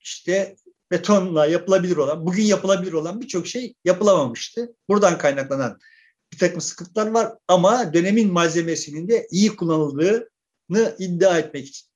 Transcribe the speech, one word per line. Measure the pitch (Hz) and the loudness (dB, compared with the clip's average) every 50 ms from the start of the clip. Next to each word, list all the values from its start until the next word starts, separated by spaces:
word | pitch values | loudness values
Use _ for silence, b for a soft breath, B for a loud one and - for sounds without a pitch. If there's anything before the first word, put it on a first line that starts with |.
işte | - - - - - 170 180 196 190 190 - _ _ - _ _ _ _ | -18 -16 -16 -10 -6 -2 -2 -2 -2 -4 -8 _ _ -20 _ _ _ _
betonla | - - 175 - 208 196 180 185 165 151 151 | -4 -2 2 2 2 2 2 2 2 2 2
yapılabilir | 151 170 170 175 190 190 190 180 180 175 | 2 2 0 2 2 2 2 2 0 0
olan, | 151 139 135 156 170 160 | 0 0 -2 -2 -4 -4
bugün | 180 180 208 214 | -4 -2 0 2
yapılabilir | 214 196 185 196 190 196 180 180 190 | 2 2 2 2 0 0 0 -2 -4
olan | 165 160 151 170 190 233 | -4 -4 -6 -6 -8 -10
birçok | 240 - - 175 170 | -10 -8 -6 -6 -6
şey | - - 247 254 220 - _ - | -6 -8 -10 -10 -10 -14 _ 0
yapılamamıştı. | 175 180 180 214 202 190 165 139 120 113 - - - - 226 240 233 - _ _ - | 0 0 4 4 4 4 4 2 -2 -6 -8 -12 -10 -10 -10 -10 -10 -14 _ _ 0
Buradan | 202 208 196 180 165 - | 2 4 4 4 4 2
kaynaklanan | - 143 139 139 135 139 139 135 131 117 - b b b b b b b b _ _ _ | 0 0 0 -2 -4 -4 -4 -4 -4 -4 -6 b b b b b b b b _ _ _
bir | - - | -2 0
takım | 180 180 180 170 | 0 0 0 -4
sıkıntılar | - - - - 175 - _ 214 214 | -8 -10 -10 -12 -16 -8 _ -4 -4
var | 220 220 226 214 - - - _ - | 0 0 0 -2 -2 -6 -8 _ 2
ama | 180 185 175 196 233 254 233 165 151 | 4 4 6 4 4 2 0 0 0
dönemin | 170 175 196 208 233 220 202 | 0 2 2 2 2 2 2
malzemesinin | 175 175 170 165 156 175 165 165 160 - - 151 143 156 170 196 | 2 2 2 2 0 -2 -2 -2 -4 -6 -6 -10 -10 -10 -2 0
de | 233 - - - | 0 0 0 -2
iyi | 160 180 208 214 214 | 0 2 2 2 0
kullanıldığını | - 180 165 160 156 151 143 135 143 160 190 220 233 233 - _ _ _ _ _ _ _ - 175 220 233 226 - - | -2 -2 0 0 0 0 -2 -2 0 0 0 0 0 -4 -8 _ _ _ _ _ _ _ -2 0 0 0 0 -2 -6
iddia | 190 180 175 165 190 190 175 165 | -6 -6 0 2 2 4 4 2
etmek | 156 - - 139 - | -2 -4 -8 -12 -14
için, | - - - - _ _ | -14 -18 -20 -20 _ _